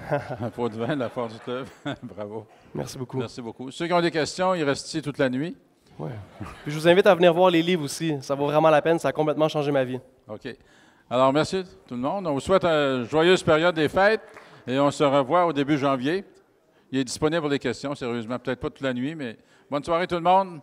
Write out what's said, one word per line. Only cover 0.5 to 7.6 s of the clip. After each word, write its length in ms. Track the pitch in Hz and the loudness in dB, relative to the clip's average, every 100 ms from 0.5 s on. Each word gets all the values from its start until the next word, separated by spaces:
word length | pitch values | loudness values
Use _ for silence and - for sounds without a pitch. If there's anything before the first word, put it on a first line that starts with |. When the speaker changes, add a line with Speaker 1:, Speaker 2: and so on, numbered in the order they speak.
| - 120 | -6 -6
Speaker 2:
de 60 | 107 | -4
vin 200 | 117 147 | -6 -4
de 60 | |
la 80 | 113 | -6
part 180 | - 117 | -6 -8
du 100 | 110 | -10
club. 300 | - 123 135 - 147 | -10 -10 -10 -14 -12
<laughs> 160 | 135 | -12
Bravo. 460 | 123 92 104 107 104 _ _ | -14 -14 -12 -12 -16 _ _
Speaker 1:
Merci 240 | 147 131 139 | -12 -10 -10
beaucoup. 220 | 123 131 | -8 -6
Speaker 2:
Merci 200 | 117 - | -8 -10
beaucoup. 300 | 117 - 127 | -14 -12 -16
Ceux 160 | - 170 | -8 0
qui 80 | |
ont 80 | 175 | 2
des 80 | 170 | 2
questions, 460 | 160 139 - 185 180 | 0 -4 -2 -2 0
ils 80 | |
restent 240 | 143 135 - | 0 -2 -4
ici 160 | 160 | -8
toute 160 | 143 135 | -8 0
la 100 | 135 | 0
nuit. 260 | 127 165 - _ _ _ - | 0 -6 -8 _ _ _ -12
Speaker 1:
Ouais. 100 | 156 113 98 - 95 - | -12 -12 -16 -14 -14 -12
Puis 80 | - | -10
je 80 | 151 | 2
vous 80 | 165 | 6
invite 180 | 202 202 | 6 6
à 80 | |
venir 180 | 170 180 | 6 6
voir 200 | 165 185 | 6 4
les 100 | 165 | 4